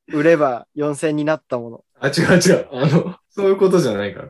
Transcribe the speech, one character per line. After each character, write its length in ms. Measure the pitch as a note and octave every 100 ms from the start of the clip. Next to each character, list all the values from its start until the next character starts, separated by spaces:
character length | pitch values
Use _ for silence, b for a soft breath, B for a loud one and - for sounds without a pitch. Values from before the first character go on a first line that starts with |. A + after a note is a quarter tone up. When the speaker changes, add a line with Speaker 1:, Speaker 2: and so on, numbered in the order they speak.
| -
Speaker 1:
売 160 | D3+
れ 140 | D#3+ D#3+
ば 300 | C#3+ A#2 -
四 200 | D3 D3
千 140 | C#3 D#3+
円 40 |
に 100 | D3+
な 120 | D3 D#3
っ 60 |
た 140 | _ B2
も 120 | A#2
の。 140 | A#2 _ _
Speaker 2:
あ、 80 | C#3
違 40 |
う 280 | F3 - F3+
違 120 | F#3 -
う。 60 | -
あ 140 | B2+
の、 300 | C#3+ D#3 F3+ - _
そ 160 | G3+
う 40 | G3
い 20 |
う 60 | G3
こ 120 | F#3+
と 100 | F3+
じ 100 | C3
ゃ 40 |
な 120 | G2+
い 80 | G2+
か 80 |
ら。 80 | -